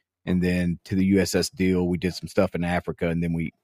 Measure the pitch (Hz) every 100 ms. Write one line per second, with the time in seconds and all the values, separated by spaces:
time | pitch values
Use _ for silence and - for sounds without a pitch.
0 | _ _ - 90 87 90 87 85 - 95
1 | 95 98 87 92 - - 92 90 87 90
2 | 90 - 80 - 95 85 87 87 - -
3 | 85 85 85 82 78 -